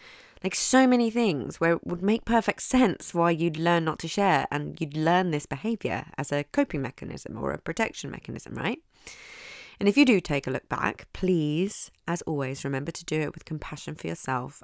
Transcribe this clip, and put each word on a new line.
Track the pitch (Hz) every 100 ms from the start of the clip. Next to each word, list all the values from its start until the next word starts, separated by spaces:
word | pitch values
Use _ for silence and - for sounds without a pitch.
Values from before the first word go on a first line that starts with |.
| - - - -
Like, | 190 -
so | - 254 262
many | 247 233
things | 226 226 147 - -
where | 165
it | 170 -
would | 175
make | 190 220 -
perfect | 233 220 -
sense | - 254 247 - -
why | 175 170
you'd | 165 170 156
learn | 165 175 160
not | 151
to | 165
share, | - 202 147 135
and | 147 147 151
you'd | 156 151
learn | 156 180 185
this | 151 -
behavior | 139 214 233 - 92 151 -
as | 143
a | 143 147
coping | - 285 151
mechanism | 127 - - - - 107
or | 98
a | -
protection | - 165 226 - 143
mechanism, | - - - - -
right? | 147 262 _ _ - - - - - - - -
And | 202
if | 202
you | 269
do | 202
take | - 143 -
a |
look | 131 -
back, | - - - -
please, | - 185 180 151 151 190 - - - -
as | 175
always, | - 147 131 139
remember | 139 135 143
to | -
do | - 156
it | 147
with | - -
compassion | 156 - 147 - 151
for | 165
yourself | 165 - 127 131 -